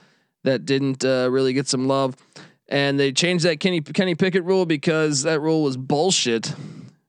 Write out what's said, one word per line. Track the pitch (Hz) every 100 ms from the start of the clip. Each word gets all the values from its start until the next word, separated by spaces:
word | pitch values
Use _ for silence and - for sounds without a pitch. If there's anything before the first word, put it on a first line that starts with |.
| _ _ _ _
that | 131 127
didn't, | - 135 139 131
uh, | 131 131 127
really | 127 131
get | 131 139
some | 127 131
love. | 135 135 123 _ - - _ -
And | 139 143 139
they | 139
changed | 131 175 180
that | 170 151
Kenny, | 190 175
Kenny | 147 - 190 165
Pickett | 190 185
rule | 170 190 175
because | 151 175 160 156 143
that | 147 156
rule | 156 160
was | 147 127
bullshit. | 131 147 180 175 123 113 - - - - - -